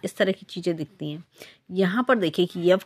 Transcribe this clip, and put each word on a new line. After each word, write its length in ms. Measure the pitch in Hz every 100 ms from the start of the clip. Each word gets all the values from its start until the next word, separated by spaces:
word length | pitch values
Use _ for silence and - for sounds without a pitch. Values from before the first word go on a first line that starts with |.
इस 120 | 190 -
तरह 160 | 190
की 140 | 185 -
चीज़ें 280 | - 175 165
दिखती 340 | 147 - 151
हैं। 140 | 151 - - - - -
यहाँ 340 | 180 185 208 254
पर 100 | 240
देखिए 280 | 170 156 180
कि 240 | 180 170
यव 100 | 190